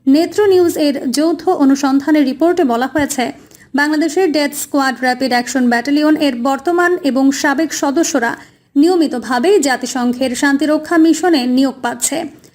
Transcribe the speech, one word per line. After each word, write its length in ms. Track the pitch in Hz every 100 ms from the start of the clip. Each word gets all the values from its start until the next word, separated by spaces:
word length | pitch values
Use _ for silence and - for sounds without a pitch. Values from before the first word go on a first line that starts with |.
| -
নেত্র 400 | 285 339 339 415
নিউজ 300 | 370 339 339
এর 340 | 302 269 269
যৌথ 380 | 262 320 330 -
অনুসন্ধানের 760 | 370 277 269 277 269 277 302 285
রিপোর্টে 380 | - 330 349
বলা 240 | 294 233 262
হয়েছে, 440 | 311 277 - 233 - - - _ 269
বাংলাদেশের 560 | 294 302 320 330 370
ডেথ 240 | 294 285 294
স্কোয়াড 400 | - 285 269 254
র্যাপিড 280 | 254 254 262
অ্যাকশন 400 | 240 240 269 247
ব্যাটালিয়ন 460 | 233 240 285 302 311
এর 200 | 294 240
বর্তমান 640 | 254 269 349 349 349 359
এবং 280 | 285 254 269
সাবেক 420 | 277 302 269 320
সদস্যরা 640 | - 285 277 320 269 233 - - _ _ 277
নিয়মিতভাবেই 840 | 320 370 294 247 220 247 320 415
জাতিসংঘের 760 | 285 247 247 254 247 247 262 247
শান্তিরক্ষা 640 | 285 277 302 302 311 339
মিশনে 480 | 320 311 359 311 247
নিয়োগ 280 | 254 269 247
পাচ্ছে। 420 | 240 240 - 302 339 - -